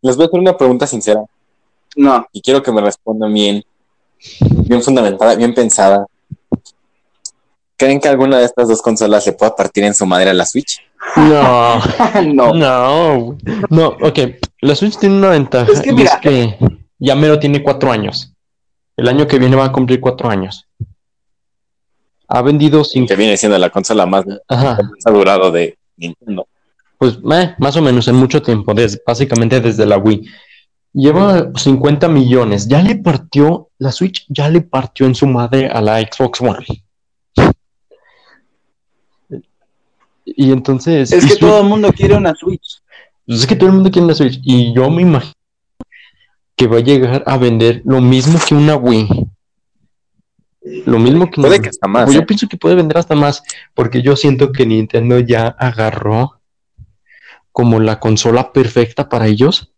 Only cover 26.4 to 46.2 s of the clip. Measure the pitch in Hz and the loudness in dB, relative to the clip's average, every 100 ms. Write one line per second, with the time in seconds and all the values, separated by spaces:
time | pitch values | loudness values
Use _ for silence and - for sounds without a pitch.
26.4 | - _ _ _ _ _ 131 117 113 160 | -12 _ _ _ _ _ -2 -2 -2 -2
27.4 | 175 - 135 143 151 123 113 123 127 151 | -2 -2 -2 0 2 2 2 2 2 0
28.4 | - 113 101 107 117 104 - 117 131 117 | 0 -4 -2 -2 -2 -4 -6 -4 -2 0
29.4 | 113 127 113 107 107 101 107 107 - - | 0 0 0 0 0 2 2 0 -4 -20
30.4 | _ _ _ _ _ - 139 160 202 185 | _ _ _ _ _ 0 0 2 2 2
31.4 | 147 127 - 135 147 147 170 151 127 123 | 0 -4 0 2 0 0 2 2 2 2
32.4 | 113 101 104 139 190 208 180 139 - 139 | 0 -2 0 2 2 0 -2 -4 -2 0
33.4 | 147 170 - _ 131 - 185 185 _ 143 | 2 0 -8 _ -8 -4 -6 -6 _ -4
34.4 | 147 165 165 135 127 - 131 123 139 127 | -2 -2 -2 -6 -6 -2 0 0 0 0
35.4 | 120 131 135 117 107 110 110 - 127 - | -2 -2 -2 -2 -2 -2 -4 -4 -4 -2
36.4 | 123 98 - - _ _ _ _ _ - | -4 -4 -10 -14 _ _ _ _ _ 0
37.4 | - - _ _ _ _ _ _ _ _ | 0 0 _ _ _ _ _ _ _ _
38.4 | _ _ _ _ _ _ _ _ _ - | _ _ _ _ _ _ _ _ _ -20
39.4 | _ _ _ _ _ _ _ _ - - | _ _ _ _ _ _ _ _ -18 -2
40.4 | 135 131 131 135 165 160 127 180 - 208 | 0 0 0 -4 0 0 2 2 2 4
41.4 | - 214 202 214 208 - - - 190 156 | 4 4 2 2 0 0 0 2 0 -4
42.4 | 339 180 - - _ - _ _ - 117 | -6 -8 -12 -20 _ -20 _ _ -8 -4
43.4 | 123 214 185 190 190 185 170 156 135 131 | 0 2 4 4 2 2 2 2 0 -2
44.4 | - 123 120 117 131 165 180 143 - _ | 0 2 2 0 0 2 2 2 -2 _
45.4 | _ _ _ _ - _ _ _ | _ _ _ _ -20 _ _ _